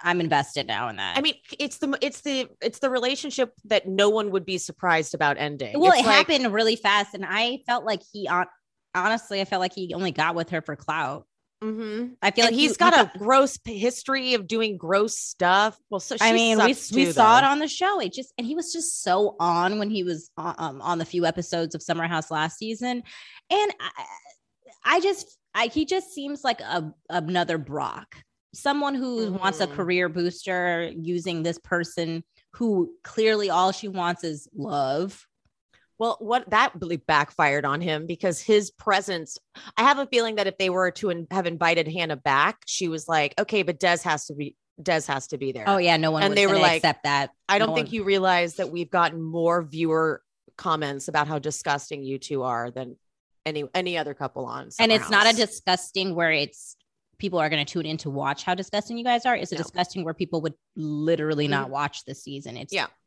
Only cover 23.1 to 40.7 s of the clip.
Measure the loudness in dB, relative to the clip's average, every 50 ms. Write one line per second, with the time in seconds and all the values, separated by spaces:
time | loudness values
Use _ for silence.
23.1 | -18 -20 -20 -20 -20 -16 _ -2 0 2 2 0 -2 -4 -10 -12 -10 -10 -14 -14
24.1 | -14 -16 -20 -20 -20 _ _ _ _ _ _ -20 -16 _ 0 2 2 2 2 2
25.1 | 0 -2 -6 -18 _ _ _ _ -4 -2 -2 -2 0 -2 -2 0 0 -2 -4 -6
26.1 | -10 -10 -8 -8 -8 -4 -2 -2 -2 -4 -4 -6 -4 -4 -4 -6 -12 _ _ -6
27.1 | -4 -4 -2 -2 0 0 0 0 -2 -4 -4 -4 -6 -4 -4 -6 -6 -8 -14 -18
28.1 | -20 -20 -20 _ _ _ _ _ -12 -4 -2 -2 0 0 0 -2 -2 -2 -4 -4
29.1 | -2 -2 -2 -2 -2 -2 0 0 0 0 -2 -4 -2 -4 -2 0 2 2 0 0
30.1 | 0 -2 -2 -2 -4 -6 -6 -4 -2 0 0 0 0 -2 -2 -6 -8 -8 -6 -4
31.1 | -4 -4 -4 -4 -4 -2 -2 -4 -4 -6 -6 -4 -2 -2 -2 -4 -4 -6 -4 -4
32.1 | -4 -8 -8 _ _ _ _ _ -8 -4 0 0 2 2 0 0 -4 -14 -18 -8
33.1 | -2 2 2 4 4 2 0 2 2 4 4 2 2 -2 -6 -10 -6 -4 -2 -2
34.1 | -2 -4 -6 -8 -8 -10 -12 -14 -10 -8 -6 -4 -2 0 0 0 0 -2 -2 -4
35.1 | -6 -12 -20 _ _ _ _ _ _ _ _ _ _ _ _ _ _ -4 -2 -2
36.1 | -2 -4 -2 0 0 0 0 2 2 4 4 2 0 -4 -6 -6 -6 -4 0 2
37.1 | 2 2 2 2 0 2 2 2 2 2 0 0 -2 -2 -2 -2 -2 -2 -4 -6
38.1 | -6 -2 -2 -2 -2 -2 2 4 4 4 4 2 -8 -8 0 2 2 2 2 0
39.1 | -4 -6 -6 -10 -16 -20 _ _ -20 -20 -20 -10 -2 2 4 4 4 4 0 0
40.1 | 0 0 0 0 0 0 0 0 0 -2 0 0